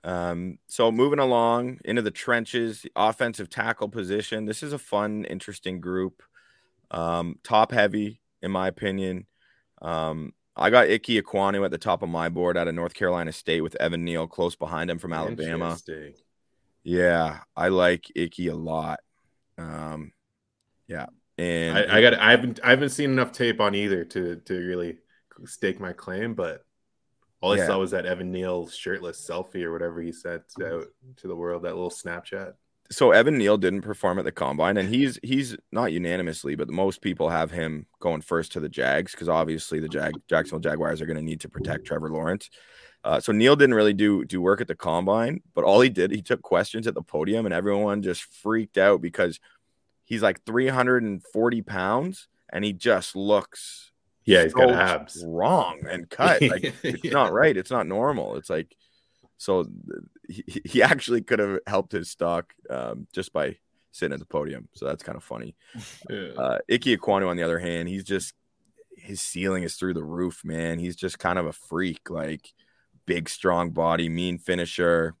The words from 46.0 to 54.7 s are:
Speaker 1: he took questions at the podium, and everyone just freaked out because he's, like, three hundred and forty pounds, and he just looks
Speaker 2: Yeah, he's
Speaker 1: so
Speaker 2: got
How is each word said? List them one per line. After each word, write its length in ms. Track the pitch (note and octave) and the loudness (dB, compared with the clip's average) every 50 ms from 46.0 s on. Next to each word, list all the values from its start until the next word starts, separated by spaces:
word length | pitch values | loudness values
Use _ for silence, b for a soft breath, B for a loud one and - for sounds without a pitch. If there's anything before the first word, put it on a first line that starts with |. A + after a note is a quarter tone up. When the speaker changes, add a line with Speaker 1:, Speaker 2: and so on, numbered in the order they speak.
| F2 G2 | 0 0
Speaker 1:
he 100 | - G#2 | 0 -4
took 180 | F2+ - B2+ - | -2 -2 -4 -4
questions 440 | - - F#2 E2+ - - - A2+ A2 | 0 0 2 2 2 0 -4 -4 -4
at 80 | A2+ - | -4 -4
the 80 | - | -4
podium, 420 | E2+ _ - D2+ D#2+ F2+ G#2+ A2+ A2+ | -10 _ -4 -2 0 0 0 0 0
and 60 | G2 | 0
everyone 480 | E2+ F2 F#2+ G#2 G2+ G2+ G#2+ G#2 G2+ G#2 | -2 0 0 0 0 2 2 0 0 -2
just 220 | G2 F#2 E2+ - | -2 -4 -4 -4
freaked 560 | - - - - - G#2 A2 A2+ A2 G2+ - F#2+ | -8 -14 -20 -8 -4 0 0 0 -2 0 2 6
out 220 | F#2+ G2+ G2+ F2 | 6 6 6 4
because 400 | - E2+ E2 - F#2 F2 D#2+ - b b b b _ _ _ _ _ _ _ _ _ | 2 -4 0 0 0 0 0 -6 b b b b _ _ _ _ _ _ _ _ _
he's, 180 | _ A#2 A2 | _ -2 2
like, 220 | A2 G2+ F#2 - _ | 2 2 0 0 _
three 240 | - A2 B2 C3 C3 | -2 0 2 2 2
hundred 340 | C3 B2+ B2 B2 B2+ B2 | 2 2 4 4 4 2
and 180 | A#2 G#2+ G2 F2+ | 2 0 -4 -6
forty 420 | - - - A2 A2+ A#2+ A#2+ A2+ | -10 -6 0 2 2 2 2 0
pounds, 640 | G#2 - G#2+ F#2 F#2 F#2+ A2 B2+ D#3 F#3 F#3+ - - _ _ _ _ - | -4 -4 -4 -2 0 0 0 0 0 -4 -8 -12 -18 _ _ _ _ -10
and 120 | - F#2 G2+ | -6 -4 -4
he 80 | G#2+ | -4
just 440 | G2 F2 - A#2 A2 F#2 - - - | -4 0 2 2 2 2 2 -6 -6
looks 760 | F#2+ G2 G2+ G#2 G2+ F#2 - - - - - - - - _ _ _ _ _ _ _ _ | -4 2 2 2 2 2 -2 -16 -16 -16 -16 -16 -18 -20 _ _ _ _ _ _ _ _
Speaker 2:
Yeah, 200 | - F#2+ F2+ E2 | 8 8 8 8
he's 80 | D#2+ | 6
Speaker 1:
so 60 | D#2+ E2+ - | 6 6 6
Speaker 2:
got 20 | B2 | 6